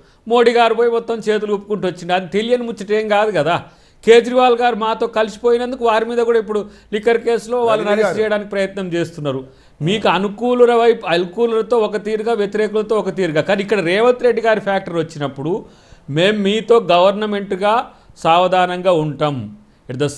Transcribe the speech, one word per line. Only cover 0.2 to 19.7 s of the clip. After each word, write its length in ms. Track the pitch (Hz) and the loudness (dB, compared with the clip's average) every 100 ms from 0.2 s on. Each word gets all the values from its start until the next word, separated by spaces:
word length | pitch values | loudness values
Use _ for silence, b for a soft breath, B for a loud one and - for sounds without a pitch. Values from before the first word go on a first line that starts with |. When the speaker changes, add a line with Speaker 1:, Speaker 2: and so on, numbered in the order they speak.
| - | 0
Speaker 1:
మోడీ 240 | 233 233 | 2 4
గారు 220 | 240 226 | 4 4
పోయి 160 | 220 240 | 2 0
మొత్తం 240 | 233 226 | 0 -2
చేతులు 400 | 226 208 214 208 | -4 -2 -2 -2
ఊపుకుంటూ 340 | 202 202 208 185 | -4 -4 -6 -4
వచ్చింది. 240 | 175 170 | -6 -4
అది 140 | 180 180 | -4 -2
తెలియని 360 | 196 233 247 | -4 0 -2
ముచ్చట 300 | 233 220 202 | -2 -8 -4
ఏం 160 | 208 220 | -2 0
కాదు 220 | 208 214 | 0 2
కదా. 320 | 185 147 165 - b b b - | 0 0 -2 -4 b b b 6
కేజ్రీవాల్ 500 | 233 233 247 254 233 | 6 6 4 4 4
గారు 200 | 240 226 | 0 0
మాతో 300 | 220 226 233 | -2 -2 -2
కలిసిపోయినందుకు 800 | 226 214 208 240 233 247 254 | -2 -4 -2 0 0 -2 -4
వారి 200 | 233 220 | 0 0
మీద 140 | 226 240 | 0 0
కూడా 200 | 233 233 | 2 0
ఇప్పుడు 280 | 202 208 202 B B | 0 -4 -6 B B
లిక్కర్ 260 | 208 214 233 | -4 0 0
కేసులో 420 | 233 233 214 247 | 0 -2 -2 -2
వాళ్ళని 280 | 233 220 208 | 0 0 0
Speaker 2:
రజనీ 40 | |
Speaker 1:
అరెస్ట్ 200 | 208 208 | 0 0
Speaker 2:
గారు. 80 | 202 | 0
Speaker 1:
చేయడానికి 300 | 214 208 202 | -2 -2 -4
ప్రయత్నం 420 | 202 190 196 185 | -4 -4 -6 -6
చేస్తున్నారు. 520 | 170 160 160 147 131 131 b b b | -4 -4 -6 -6 -6 -8 b b b
మీకు 260 | 147 214 208 | -2 0 0
అనుకూలుల 680 | 175 202 202 240 247 240 | 0 -2 -2 0 4 4
వైపు 320 | 233 233 196 185 | 4 4 2 0
అనుకూలులతో 720 | 170 180 202 233 220 214 240 | -2 -2 -2 -2 0 0 0
ఒక 260 | 208 208 | 0 -4
తీరుగా, 280 | 208 214 220 | -4 -4 -2
వ్యతిరేకులతో 640 | 226 202 208 214 208 214 214 | -2 -2 -2 -2 -2 -2 -2
ఒక 180 | 190 156 | -2 -4
తీరుగా. 240 | 175 156 | -2 0
కానీ 220 | 170 196 | 0 -2
ఇక్కడ 180 | 196 214 | 0 -2
రేవంత్ 420 | 165 185 240 247 | 0 2 2 2
రెడ్డి 200 | 247 226 | 2 0
గారి 180 | 226 214 | 0 0
ఫ్యాక్టర్ 360 | 202 196 185 170 | 0 -4 -4 -4
వచ్చినప్పుడు 680 | 160 147 143 120 139 196 - b b b b | -4 -4 -8 -6 -6 -6 -8 b b b b
మేం 320 | 143 185 214 | 0 2 2
మీతో 380 | 196 214 214 233 | 0 0 2 2
గవర్నమెంట్గా 1120 | 180 175 185 202 214 202 202 190 202 226 262 B B - | 4 4 4 2 -2 -4 -6 -2 0 0 -2 B B -4
సావధానంగా 760 | 170 170 185 185 180 180 180 | 2 4 4 2 0 0 0
ఉంటాం. 640 | 170 151 131 151 135 107 - b | 2 0 -2 -2 -2 -8 -14 b